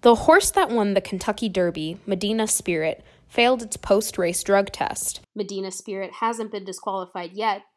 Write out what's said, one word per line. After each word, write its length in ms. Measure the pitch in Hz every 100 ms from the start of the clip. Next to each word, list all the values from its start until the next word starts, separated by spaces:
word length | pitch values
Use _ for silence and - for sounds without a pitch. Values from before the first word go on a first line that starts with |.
The 140 | 247 233
horse 340 | - 339 403
that 200 | - 370
won 220 | 233 208
the 80 | 196
Kentucky 480 | 196 190 - 208 226
Derby, 500 | 185 175 165 156 175 -
Medina 400 | 190 202 220 214
Spirit, 560 | - - 165 156 - - _ _
failed 340 | - 240 254
its 160 | 226 -
post-race 640 | - 202 220 - 175 175
drug 280 | - 196 196
test. 480 | - - - - - _ -
Medina 340 | 202 196 190
Spirit 440 | 190 - 196 190 -
hasn't 320 | 226 226 220
been 120 | 214
disqualified 720 | 196 185 - 190 180 185 175
yet 300 | 190 220 196 -